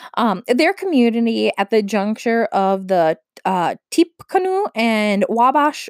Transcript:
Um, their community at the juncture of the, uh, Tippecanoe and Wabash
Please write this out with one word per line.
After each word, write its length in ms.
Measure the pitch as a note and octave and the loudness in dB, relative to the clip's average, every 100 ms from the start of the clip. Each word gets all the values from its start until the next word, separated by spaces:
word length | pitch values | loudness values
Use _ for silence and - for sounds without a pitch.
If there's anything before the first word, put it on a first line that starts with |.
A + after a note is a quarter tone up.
| - | -10
Um, 280 | - A3+ F#3 - | -2 -2 -2 -2
their 280 | B3+ E4 | 0 0
community 800 | G4 F#4+ C#4+ A#3 A3+ A#3 A3+ G#3+ - | 0 0 2 2 2 0 0 -2 -2
at 140 | G3 | 0
the 120 | A3 | 0
juncture 640 | G3+ G#3 G#3 A3 A#3+ A#3 A3+ | 0 -2 -2 -4 -2 0 0
of 420 | G3 F#3+ G3 F#3 | 0 0 -2 0
the, 280 | F#3 D#3+ E3 _ - F#3 | 2 2 0 _ -8 -4
uh, 300 | F#3+ D#3+ - _ | -2 -2 -4 _
Tippecanoe 760 | - E4+ - - F#4+ F#4 F#4+ G#4 | 0 0 -2 -4 -2 0 -2 -2
and 500 | A3 A3+ A3 G#3 G3+ G3+ | -2 0 0 0 0 0
Wabash 580 | A3+ B3+ D4 D4 C#4+ - | 2 2 2 0 -2 -10